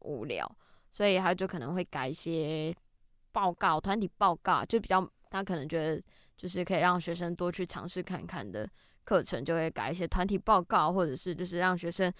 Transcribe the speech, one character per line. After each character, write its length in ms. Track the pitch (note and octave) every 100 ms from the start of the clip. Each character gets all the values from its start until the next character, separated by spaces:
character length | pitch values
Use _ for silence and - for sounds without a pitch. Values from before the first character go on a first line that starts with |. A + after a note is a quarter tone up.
无 240 | - C3+ C3
聊， 240 | F#2 A1+ - _ - _
所 140 | - G#3
以 120 | F#3
他 160 | F#3
就 120 | F3+ F#3+
可 140 | F3
能 140 | B2
会 100 | F3+
改 240 | F3 C#3+ C3
一 60 |
些 600 | D#3+ E3+ E3 D3+ D#3 D#3 F3 _ _ _ _ _
报 180 | A3 F#3+
告， 300 | F3 F#3+ D#3+
团 180 | G3 G#3+
体 100 | F#3+ -
报 160 | G3 D#3+
告， 280 | - D3+
就 160 | - A3+
比 80 | -
较， 180 | F#3+ F#3 _ _
他 120 | G3
可 120 | G3 E3+
能 120 | D3
觉 160 | E3
得 180 | D#3 D#3 - - _ _
就 120 | F#3
是 140 | F#3 F3
可 100 | F3+
以 40 |
让 200 | F3 F3+
学 160 | F3 E3+
生 180 | F3
多 160 | F3 F3
去 160 | E3+ F3
尝 220 | - F3
试 160 | F#3
看 220 | - F3+ E3+
看 240 | F3 G#2
的 200 | G2+ G#2+ - _ _ -
课 180 | F3+
程， 200 | - A#2+
就 120 | C#3 E3
会 160 | D#3+
改 180 | - G#2+
一 40 |
些 120 | F3 E3
团 220 | - F#3+
体 100 | G3
报 240 | - G#3
告， 300 | - G3+ D#3
或 140 | F#3+ E3
者 100 | C3
是 180 | F#3
就 120 | D#3 F3+
是 120 | E3+
让 200 | F3+ F3+
学 120 | E3+
生 220 | F3 F3+